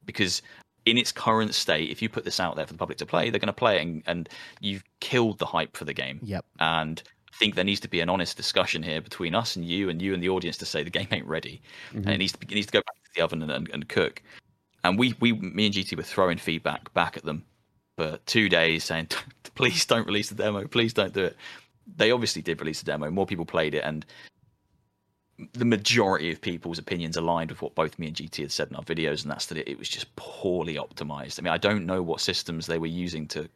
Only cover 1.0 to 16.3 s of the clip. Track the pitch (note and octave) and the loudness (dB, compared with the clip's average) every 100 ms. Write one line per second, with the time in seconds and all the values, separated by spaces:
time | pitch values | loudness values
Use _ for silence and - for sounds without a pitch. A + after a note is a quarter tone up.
1 | A#2 - - A2 A2 - - D#2 D#2+ - | 2 0 2 4 4 0 2 2 0 -2
2 | A2 - F2 - F2+ - - E2 F2 D#2+ | -4 -4 -4 -2 -2 -2 -6 -6 -6 -6
3 | - F2 A2+ G#2 G#2 - A#2+ F#2+ D#2+ D#2+ | 0 2 2 0 -2 2 4 4 2 -4
4 | - E2+ E2 - - - G#2 F#2+ - _ | -4 -4 -4 -12 -18 -8 -6 -6 -8 _
5 | - B2+ A#2 G2 - E2+ D#2 - D2 C2+ | 0 4 4 2 -2 0 -2 -6 -8 -4
6 | C2 C#2 G#2 F#2 - - D#2+ E2 D#2 D#2+ | -6 -6 -6 -6 -8 0 2 2 0 -6
7 | - _ _ - G#2+ F#2 F#2+ G2 - E2+ | -10 _ _ 0 2 4 0 0 -2 -2
8 | E2 F#2+ E2+ - - - F2+ D#2+ E2 D#2 | 0 0 -2 -4 0 2 2 0 -2 -4
9 | - - F2 F#2 A#2 F#2 E2+ F2 F#2+ E2 | -6 -6 0 0 -2 -6 -4 -2 0 -2
10 | F#2+ F#2+ F2+ F#2 F2 - - D#2+ D#2 - | -2 0 0 0 -2 -6 -4 -4 -2 -4
11 | G2 F#2 - D#2 - E2 - - - A2+ | -2 -4 -2 -6 -6 -14 -18 -18 -12 -6
12 | G2 D#2 F#2+ - - G#2 G2+ G#2+ - - | -2 0 0 -4 -4 -4 4 2 2 -10
13 | _ E2+ E2 E2 D#2 C2 E2 C#2+ - - | _ 0 0 0 -4 -4 -4 -8 -2 0
14 | D#2+ - _ - _ _ _ _ F2+ F#2+ | 0 -2 _ -20 _ _ _ _ 2 4
15 | B2+ A#2 A#2+ A2 F#2+ D#2+ G#2+ G2 F#2+ E2+ | 2 4 4 4 -2 2 2 2 -2 -6
16 | F2 - F#2 | -2 4 4